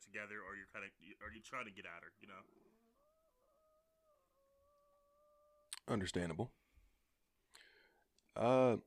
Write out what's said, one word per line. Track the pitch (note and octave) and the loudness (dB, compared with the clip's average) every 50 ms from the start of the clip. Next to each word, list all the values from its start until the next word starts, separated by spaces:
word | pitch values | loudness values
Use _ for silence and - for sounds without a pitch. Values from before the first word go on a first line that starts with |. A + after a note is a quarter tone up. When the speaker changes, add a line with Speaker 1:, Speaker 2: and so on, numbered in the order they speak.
| - | -14
Speaker 1:
together | G#2 G2+ G#2+ G#2 G2+ G#2 G#2+ F#2+ | -8 -6 -6 -6 -4 -6 -6 -6
or | F#2 G2 | -8 -8
you're | G2+ G2 - | -10 -12 -10
kinda, | - A2 G2 G2 - - D#2+ F#2 G2+ - G#2 | -10 -8 -8 -8 -12 -16 -18 -20 -14 -12 -12
or | G#2+ | -10
you're | A2 A2+ | -10 -12
trying | G#2+ - C3 C3 A#2+ | -10 -8 -6 -6 -6
to | A2 G2 | -6 -8
get | G2+ F#2 F2 | -10 -10 -10
at | E2+ E2+ E2+ | -10 -12 -12
her, | E2+ - - | -16 -18 -18
you | G2+ G2+ | -18 -16
know? | F#2+ F#2 G2+ - - - - - - - - - _ - - - _ _ _ _ _ _ _ _ D5+ _ D#5+ D#5+ - _ _ _ _ _ _ D#5 D5+ C#5+ C5+ C5+ _ C#5 C#5 C#5 C#5 C#5 C#5 C#5+ D5 C#5+ D5 D5 C#5+ C#5+ C#5+ C#5+ C#5+ D5 - - - - - - - - - - - - - | -14 -16 -16 -18 -20 -20 -20 -20 -20 -20 -20 -20 _ -20 -20 -20 _ _ _ _ _ _ _ _ -20 _ -20 -20 -20 _ _ _ _ _ _ -20 -20 -20 _ _ _ -20 -20 -20 -20 -20 -20 -20 -20 -20 -20 -20 -20 -20 -20 _ -20 -20 -20 -20 -20 -20 -20 -20 -20 -20 -18 -16 -16 -12 -6
Speaker 2:
Understandable. | - B2 G#2+ F#2 F2 - F2+ F2 E2+ D#2+ E2 A#2 B2 - _ _ _ _ - - - - _ _ _ _ _ _ _ _ _ _ _ - - - - - - - - - - _ _ _ - _ _ _ | -4 -4 -2 -2 -2 -2 -2 -2 -2 -2 -6 -6 -8 -10 _ _ _ _ -20 -20 -20 -20 _ _ _ _ _ _ _ _ _ _ _ -20 -20 -20 -20 -20 -20 -20 -20 -20 -20 _ _ _ -20 _ _ _
Uh, | A2 A2 A#2+ C3 C3 B2+ B2+ A2+ - - | 4 6 8 10 10 10 8 8 6 2